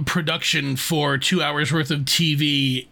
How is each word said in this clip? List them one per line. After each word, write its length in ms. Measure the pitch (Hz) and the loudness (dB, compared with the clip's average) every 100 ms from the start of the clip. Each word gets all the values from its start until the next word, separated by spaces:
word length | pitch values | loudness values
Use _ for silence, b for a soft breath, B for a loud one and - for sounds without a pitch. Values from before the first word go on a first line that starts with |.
| 131 | -2
production 680 | 180 156 165 - 151 139 131 | -2 -2 -2 0 0 0 -2
for 420 | - 156 143 135 | -2 0 0 0
two 240 | - 185 | 0 0
hours 300 | 147 147 151 | 0 0 0
worth 180 | 160 151 | 0 0
of 140 | 147 131 | -2 0
T 300 | - 165 143 | 0 2 2
V 540 | 147 143 135 127 - | 2 2 0 -2 -6